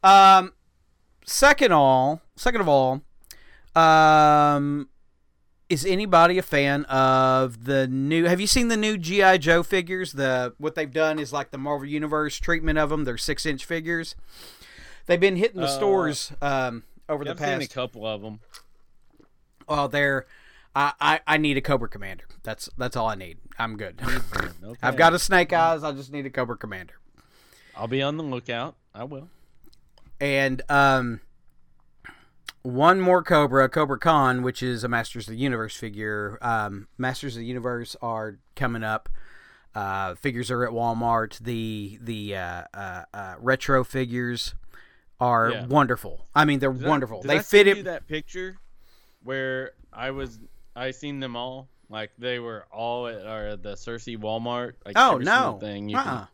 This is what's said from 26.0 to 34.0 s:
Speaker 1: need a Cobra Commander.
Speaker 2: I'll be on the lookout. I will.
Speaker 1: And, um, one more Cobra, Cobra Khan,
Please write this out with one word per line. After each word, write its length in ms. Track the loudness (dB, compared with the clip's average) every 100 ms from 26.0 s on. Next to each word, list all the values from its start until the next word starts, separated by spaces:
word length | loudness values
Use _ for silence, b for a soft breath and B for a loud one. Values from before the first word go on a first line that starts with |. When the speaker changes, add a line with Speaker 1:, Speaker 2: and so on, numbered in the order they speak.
| -10
Speaker 1:
need 120 | -10 -8
a 20 |
Cobra 260 | -6 -6 -6
Commander. 380 | -10 -14 -16 -20 -20 _ b b b b b -12
Speaker 2:
I'll 120 | -6
be 140 | -2
on 120 | -2 -4
the 80 |
lookout. 520 | -8 -8 -8 -8 -8 -12 _
I 100 | -16 -14
will. 220 | -14 -18 -20 -20 -20 -20 -20 _ _ -20 -6
Speaker 1:
And, 420 | -2 0 0 -2 0
um, 500 | 4 6 4 0 -8 -14 _ -20 _ -20 _ _ _ -20 B B _ -20 -14
one 400 | -8 2 4 4
more 220 | 4 4
Cobra, 440 | 4 2 4 4 2
Cobra 280 | 2 -2
Khan, 460 | 0